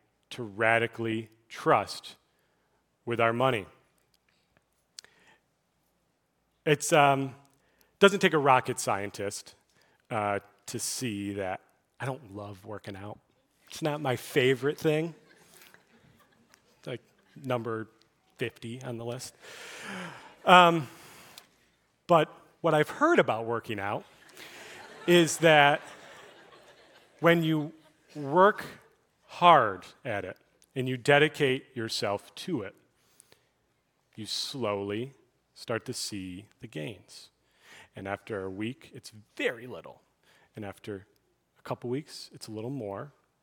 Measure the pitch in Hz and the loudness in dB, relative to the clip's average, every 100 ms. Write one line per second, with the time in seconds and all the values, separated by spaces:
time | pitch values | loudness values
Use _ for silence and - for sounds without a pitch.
0 | _ _ _ - 110 98 113 113 117 - | _ _ _ -14 -12 -2 2 2 0 -4
1 | 113 110 113 _ _ - 160 123 98 - | -6 -6 -8 _ _ -4 2 2 2 -10
2 | - - _ _ _ _ _ _ _ _ | -16 -20 _ _ _ _ _ _ _ _
3 | - 117 117 120 131 117 90 _ _ _ | -6 2 2 4 0 0 -6 _ _ _
4 | _ _ _ _ _ _ _ _ _ - | _ _ _ _ _ _ _ _ _ -20
5 | - _ _ _ _ _ _ _ _ _ | -20 _ _ _ _ _ _ _ _ _
6 | _ _ _ _ _ _ - 147 - 160 | _ _ _ _ _ _ 0 0 4 6
7 | 143 135 135 - _ _ _ _ _ _ | 6 4 -2 -10 _ _ _ _ _ _
8 | 202 190 185 156 139 127 123 113 - 101 | 4 6 2 2 4 4 2 -4 -4 -4
9 | 101 - 101 - - - _ _ _ _ | -6 -8 -8 -8 -16 -20 _ _ _ _
10 | _ 110 104 101 - _ - 113 - - | _ -4 -2 -4 -6 _ -12 -8 -8 -6
11 | 127 101 101 101 95 95 - _ _ _ | -6 -6 -6 -6 -6 -8 -12 _ _ _
12 | 127 135 107 101 104 95 104 101 - 98 | -10 -10 -12 -14 -14 -16 -16 -14 -14 -14
13 | 101 - _ _ _ _ _ - 160 147 | -14 -16 _ _ _ _ _ -8 -6 -4
14 | 143 120 - 151 127 131 135 147 160 151 | -4 -4 -2 2 2 2 -2 -2 -2 -2
15 | 165 156 _ _ _ - - - _ _ | -4 -10 _ _ _ -20 -20 -20 _ _
16 | _ _ _ _ _ _ _ _ 147 123 | _ _ _ _ _ _ _ _ -14 -14
17 | - _ _ - 135 123 117 110 107 _ | -16 _ _ -16 -6 -4 -4 -8 -10 _
18 | _ _ _ - 117 - 117 123 131 117 | _ _ _ -10 -10 -10 -14 -12 -12 -10
19 | 117 123 - - - - - - - 190 | -10 -10 -12 -18 -20 -20 -18 -16 -14 -12
20 | 175 151 - - - 180 175 170 131 - | -14 -16 -20 -8 6 8 8 4 -4 -14
21 | - - - - - _ _ _ _ _ | -20 -20 -20 -20 -20 _ _ _ _ _
22 | - 170 151 - _ _ 165 156 151 - | 2 4 4 -4 _ _ 2 2 0 0
23 | 311 349 127 113 113 113 - 101 101 120 | 4 4 4 0 -4 -6 -6 -6 -6 -6
24 | - _ - - - - - - - - | -10 _ -20 -20 -20 -20 -20 -20 -20 -8
25 | - 175 160 - 165 151 143 151 - - | 4 6 6 4 6 8 8 4 -4 -20
26 | - - - - - - - - _ - | -20 -20 -20 -20 -20 -20 -20 -20 _ -20
27 | _ _ 165 170 160 156 151 - _ _ | _ _ 4 4 4 0 -2 -10 _ _
28 | _ 151 139 165 196 208 - - _ _ | _ -12 0 6 6 4 -8 -16 _ _
29 | _ _ _ - 175 156 110 92 - - | _ _ _ 2 8 8 6 -2 -12 -14
30 | 131 101 92 - _ _ _ 135 127 127 | -8 -6 -8 -14 _ _ _ -8 -6 -2
31 | 113 143 151 151 139 131 - 120 113 - | 6 6 6 2 0 0 -6 -10 -8 -4
32 | 110 101 - - - 151 98 - _ _ | -4 -4 -8 -14 -8 -6 -8 -14 _ _
33 | _ _ _ _ _ _ _ _ _ _ | _ _ _ _ _ _ _ _ _ _
34 | _ - 104 - - 139 110 101 101 107 | _ -16 -10 -8 -8 -6 -4 -2 -4 -6
35 | 131 - _ _ _ - - 113 - 120 | -8 -14 _ _ _ -20 -6 -6 -6 -10
36 | - 104 92 90 107 _ 117 156 147 92 | -10 -10 -12 -14 -18 _ -16 -12 -12 -14
37 | _ - - _ _ _ - - - - | _ -20 -20 _ _ _ -20 -20 -20 -14
38 | 98 101 - 101 95 95 110 131 - 123 | -10 -10 -8 -10 -8 -8 -8 -10 -18 -20
39 | - 107 _ - 262 117 123 92 67 60 | -20 -20 _ -8 -6 -6 -12 -16 -16 -20
40 | _ _ _ _ _ - 101 - - 98 | _ _ _ _ _ -14 -14 -14 -14 -14
41 | 95 _ _ _ _ _ - 123 123 131 | -14 _ _ _ _ _ -12 -10 -6 -8
42 | 156 - - - - 107 113 139 101 98 | -8 -18 -20 -20 -14 -12 -10 -10 -8 -10
43 | 143 _ _ _ | -12 _ _ _